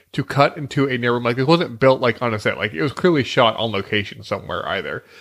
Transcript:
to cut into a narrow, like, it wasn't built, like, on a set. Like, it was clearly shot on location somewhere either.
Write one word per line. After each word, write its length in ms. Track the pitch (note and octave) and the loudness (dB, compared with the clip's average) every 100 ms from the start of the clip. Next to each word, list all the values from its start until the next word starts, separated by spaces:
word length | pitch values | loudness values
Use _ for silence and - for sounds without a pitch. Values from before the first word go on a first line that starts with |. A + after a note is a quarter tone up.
| _ | _
to 100 | - | -6
cut 340 | C3 C3+ D3 - | -2 2 2 0
into 300 | C#3 C#3+ C#3 | -6 -2 0
a 120 | B2+ | 0
narrow, 200 | A#2+ A#2+ | 0 0
like, 200 | A#2+ B2 | 0 0
it 100 | C3 | 2
wasn't 320 | E3+ D#3+ A#2+ | 2 0 2
built, 200 | C3 C3 | 4 4
like, 220 | B2 A#2 | 2 0
on 100 | A#2+ | -2
a 40 | G#2+ | -2
set. 200 | A2 F#2+ | -2 -2
Like, 160 | G#2 | -4
it 80 | D#2 | -2
was 100 | D3+ | -4
clearly 320 | - F3+ D#3 | 0 2 2
shot 320 | A#2 - A#2 - | 2 2 2 2
on 160 | A2+ | -2
location 500 | G2+ - G#2+ G2+ - | -4 -2 -4 -4 -10
somewhere 460 | G#2 G2+ - F2+ - | -8 -6 -6 -6 -4
either. 340 | F#2+ D2 D2+ - - | -4 -6 -8 -12 -20